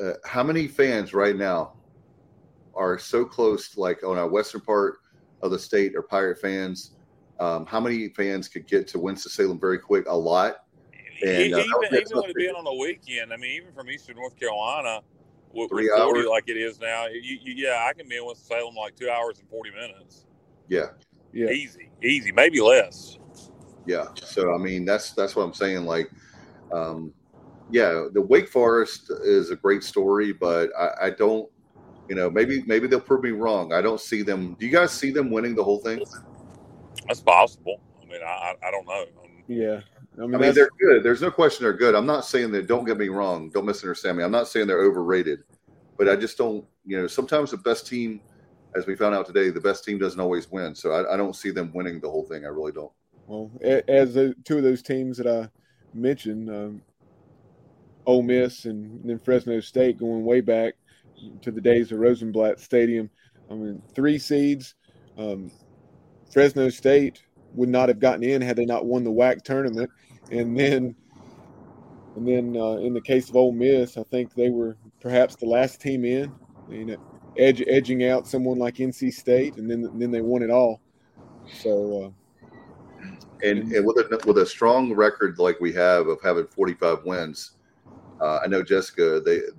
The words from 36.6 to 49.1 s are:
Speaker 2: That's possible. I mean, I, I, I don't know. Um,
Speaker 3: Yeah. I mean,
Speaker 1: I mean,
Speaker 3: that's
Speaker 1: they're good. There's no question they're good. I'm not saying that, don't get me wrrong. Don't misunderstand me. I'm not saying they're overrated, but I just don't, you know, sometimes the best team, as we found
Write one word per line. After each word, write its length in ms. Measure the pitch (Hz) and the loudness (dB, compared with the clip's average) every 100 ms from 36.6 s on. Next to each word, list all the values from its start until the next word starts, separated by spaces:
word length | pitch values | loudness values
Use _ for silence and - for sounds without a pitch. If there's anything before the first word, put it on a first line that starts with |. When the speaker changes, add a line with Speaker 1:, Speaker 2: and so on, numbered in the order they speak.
| - - - - - | -20 -20 -20 -16 -8
Speaker 2:
That's 140 | 123 | -2
possible. 600 | - 87 113 - 87 101 _ _ | 6 6 6 2 -10 -10 _ _
I 40 | 87 | -18
mean, 160 | 87 | -14
I, 40 | 82 | -10
I, 420 | 90 87 92 90 | -8 -8 -8 -8
I 20 | |
don't 160 | 98 90 | -8 -8
know. 160 | 98 85 87 | -10 -10 -16
Um, 80 | 87 87 85 | -20 -20 -10
Speaker 3:
Yeah. 320 | 117 110 107 107 _ - - | -6 -4 -6 -10 _ -20 -12
I 40 | |
mean, 140 | 120 | -6
Speaker 1:
I 40 | 127 | 2
mean, 20 | |
Speaker 3:
that's 140 | 135 | 4
Speaker 1:
they're 160 | 143 139 - | 6 4 4
good. 220 | 190 120 | 6 6
There's 180 | 117 120 | 6 0
no 100 | 175 | 0
question 340 | 175 156 - | 2 2 2
they're 100 | 117 | -2
good. 200 | 92 120 | 2 4
I'm 120 | 107 131 | 4 2
not 180 | 147 | -2
saying 280 | - 127 117 | -2 -2 0
that, 140 | 101 92 | -2 0
don't 200 | 120 117 | -2 0
get 100 | 104 | -2
me 120 | 98 | -2
wrrong. 440 | 98 98 87 80 | -2 -2 -4 -4
Don't 140 | 98 104 | -4 -2
misunderstand 500 | 101 95 82 95 87 | -4 -6 -6 -4 -2
me. 80 | |
I'm 60 | 87 | 0
not 180 | 117 117 | -2 0
saying 180 | 117 104 | 0 2
they're 180 | 87 | 4
overrated, 560 | 98 92 85 92 78 71 _ _ _ _ _ - | 4 4 2 0 0 -4 _ _ _ _ _ 0
but 100 | 98 | 2
I 80 | 101 | 4
just 220 | 110 - | 0 -2
don't, 260 | 117 107 - _ 98 | -4 -4 -10 _ -8
you 120 | 95 | -6
know, 80 | 90 | -4
sometimes 440 | - 131 151 143 | -4 -2 -2 -2
the 80 | 107 | -4
best 280 | 120 113 - | -2 -2 -4
team, 340 | 123 117 107 - _ _ _ _ 92 | -6 -6 -8 -16 _ _ _ _ -6
as 100 | 92 | -6
we 80 | |
found 200 | 95 104 | -2 0